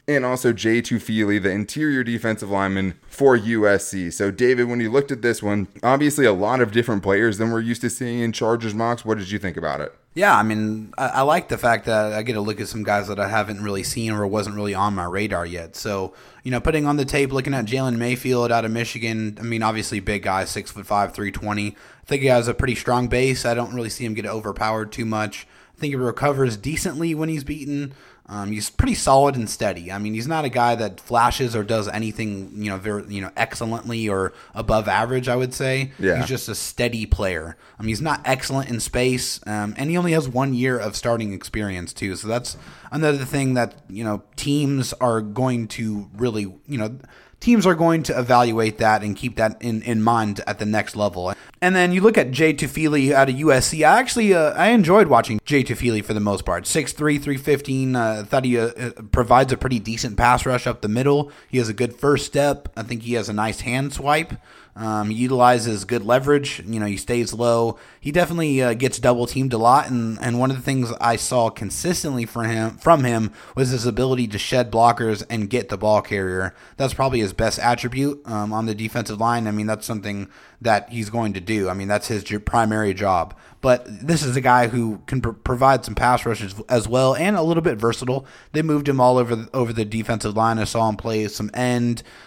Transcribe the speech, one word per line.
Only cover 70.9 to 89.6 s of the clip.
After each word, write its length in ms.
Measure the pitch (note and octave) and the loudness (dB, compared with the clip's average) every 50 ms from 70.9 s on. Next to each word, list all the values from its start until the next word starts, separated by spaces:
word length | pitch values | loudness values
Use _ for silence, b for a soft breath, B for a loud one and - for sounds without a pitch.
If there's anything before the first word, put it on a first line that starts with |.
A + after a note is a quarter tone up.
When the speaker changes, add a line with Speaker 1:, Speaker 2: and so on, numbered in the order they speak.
| A#2 - | -2 0
Speaker 2:
I 160 | - A#2+ A#2 | 0 2 2
saw 340 | G#2 - - C3+ B2 A#2 A2 | 0 -2 0 2 2 2 2
consistently 760 | - - A2 F#2+ - - - E3+ F3+ - - D#3 C3+ B2 A#2 | 0 -4 -8 -8 -6 -4 -2 -2 -2 0 -2 -2 -2 -2 -4
for 180 | G#2+ - A#2+ A2+ | -4 -4 -4 -2
him, 280 | A2+ A#2 A2+ A2 A2+ - - | -2 0 0 -2 -2 -4 0
from 280 | - E3+ E3+ D3+ C3 | 4 4 6 6 6
him 260 | B2 A#2 A2+ A2 G2 B B B B B | 2 2 2 0 -2 B B B B B
was 140 | - C3+ B2 | 0 0 0
his 160 | C3 B2 A2+ | 0 0 0
ability 420 | B2 G#2+ A#2 C3 C3 C3 B2 B2 A2 | -2 0 0 0 0 2 0 -2 -2
to 100 | G#2 G2+ | -4 -6
shed 340 | - - - B2 B2 A2 | -4 0 0 0 0 2
blockers 520 | A2 A2+ A2+ A#2+ A#2+ - A#2+ A2+ G#2+ G2 A2 - | 2 4 4 4 4 4 0 0 -2 -2 -4 -6
and 200 | A#2+ A2+ G#2 G2 | -4 -4 -2 -2
get 200 | A#2+ A#2+ G#2 - | -2 -2 -2 -4
the 80 | G#2 F#2 | -6 -2
ball 240 | G#2+ G#2+ G#2+ G#2 | 2 2 2 2
carrier. 520 | - - G#2+ G2 F#2+ F#2 F#2 F#2 F#2+ F#2 B B B B B | 2 0 -4 -2 -2 -2 -2 -2 -4 -4 B B B B B
That's 180 | - C#3 B2+ - | -4 -4 -4 0
probably 280 | - C3 C3+ C3 A#2+ | 0 0 0 2 0
his 100 | G#2+ F#2+ | 0 0
best 260 | F#2 - A2+ A2 - - | 0 0 0 0 0 0
attribute, 640 | - A#2+ B2 A#2 - B2 B2 C3 C#3 C#3+ C#3+ C#3+ - | 2 2 2 2 -2 -4 -2 0 -2 -2 -2 -4 -8
um, 260 | B2 A2+ G#2 G#2 G#2 | -6 -6 -4 -4 -2
on 140 | G#2+ A2 A2+ | -2 -2 -2
the 100 | A2+ G#2+ | -2 -4
defensive 440 | G#2 A2+ G#2+ - A#2+ A2+ G2+ G#2+ G2+ | -4 -6 -6 -4 -6 -6 -6 -4 -2
line. 280 | A2 A#2 A#2+ A#2+ A2+ G#2+ | 0 0 0 0 0 -2
I 40 | |
mean, 140 | G#2 G#2+ G#2+ | -2 -2 -2
that's 200 | A2 G#2+ G#2+ - | -2 -4 -4 -4
something 440 | - A#2 G#2+ G2+ G#2 G2+ G2+ G2 B B B B B B B | -6 -8 -6 -6 -6 -6 -6 -8 B B B B B B B
that 300 | - A2+ G#2+ G2+ - - | 2 2 2 2 2 -2
he's 200 | A#2+ A#2 G#2+ G2+ | -6 -6 -6 -4
going 240 | A2 A#2 A2+ G#2+ F#2+ | -2 -2 -2 -2 -2
to 80 | F#2+ | -4
do. 280 | F2 G2+ A2 G#2+ G2 F#2 | -4 -2 -2 0 0 0
I 40 | F2+ | -2
mean, 140 | G2 G2 G2 | -4 -2 -2
that's 200 | G#2 G#2 - - | -2 -2 0 -2
his 160 | A2+ G#2 F#2+ | -4 -6 -4
j-, 160 | - G#2 G#2 | -6 -8 -6
primary 540 | G#2 - - A#2+ A2+ G#2+ A2 A2 G#2+ G2+ F#2 | -4 0 0 2 2 2 2 0 0 0 0
job. 440 | F#2+ G#2 G2 F#2 F2 E2 - - b b b b b | 0 0 2 2 2 0 -2 -6 b b b b b
But 240 | - C3 B2 B2 - - | 2 2 2 2 0 -8
this 360 | G#2+ F#2 B2+ D3 E3 D3 D3 | -16 -10 -2 0 0 0 0
is 120 | C3 B2 | 0 -2
a 60 | C3+ | 0
guy 260 | B2 B2+ B2 B2+ B2 A2+ | 4 6 6 6 6 4
who 340 | A2 A#2+ A#2 A2 G#2+ - - | 2 0 0 -2 -2 -6 -6
can 160 | - - B2+ | -4 -4 -2
pr-, 100 | A2+ A#2 | -2 -2
provide 540 | A2 - - - B2+ B2 C3+ C3+ C3+ B2 - | -6 -6 -4 -4 0 4 6 6 6 4 2
some 100 | - A2 | -2 -2
pass 300 | - C3 B2 B2+ A#2+ - | 0 2 4 4 2 2
rushes 280 | A#2+ A2 - A2 F#2+ F#2+ G#2+ G#2+ - | -2 -4 -4 -6 -8 -10 -12 -4 0
as 180 | B2+ A#2+ G2+ A2+ | 0 0 2 2
well, 280 | A#2 B2+ C3 C3 C3+ | 2 2 4 4 2
and 200 | A#2 E3 G3 G#3+ | 2 2 0 2
a 60 | F#3 | 2
little 220 | D#3+ E3 E3+ E3 D#3+ | 2 2 2 2 2
bit 140 | F3 B2+ G#2 | 0 0 2
versatile. 480 | A#2 A#2 A2+ - C3+ D3+ D3 C3+ B B B B B B | 0 0 0 0 -2 -4 -4 -4 B B B B B B
They 100 | - D3+ | -2 -2
moved 260 | D#3+ D#3+ D3+ D3 C#3+ C#3+ | 0 2 2 2 2 2
him 120 | C3+ C3 | 2 4
all 180 | B2 B2+ B2+ B2+ | 6 6 6 4
over 180 | B2 A#2 A#2+ | 4 2 0
the, 140 | A2 A2+ - - | -4 -4 -6 -2
over 200 | C3 | -2